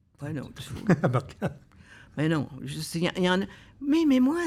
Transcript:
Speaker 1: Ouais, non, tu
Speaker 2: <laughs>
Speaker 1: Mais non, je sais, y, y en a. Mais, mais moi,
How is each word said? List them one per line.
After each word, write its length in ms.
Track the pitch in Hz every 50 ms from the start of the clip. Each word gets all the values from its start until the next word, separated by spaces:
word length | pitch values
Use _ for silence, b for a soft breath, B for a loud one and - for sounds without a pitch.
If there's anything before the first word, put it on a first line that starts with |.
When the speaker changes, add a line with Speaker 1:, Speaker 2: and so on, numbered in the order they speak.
| _ _ _ -
Speaker 1:
Ouais, 100 | 139 147
non, 180 | 160 139 120 - -
tu 100 | - -
Speaker 2:
<laughs> 800 | - - - - 214 180 - - 147 120 123 - - - - 214 - - - - _ B B B B B B B B B
Speaker 1:
Mais 120 | - 147 160
non, 200 | 165 151 123 - 131 131 -
je 160 | 131 147 156
sais, 180 | 156 - - 170
y, 120 | 170 170 - -
y 80 | 180 180
en 120 | 185 190
a. 20 | 196 B B B B B B B
Mais, 240 | 269 285 285 330 330
mais 120 | 294 262 254
moi, 200 | 254 269 320 339 349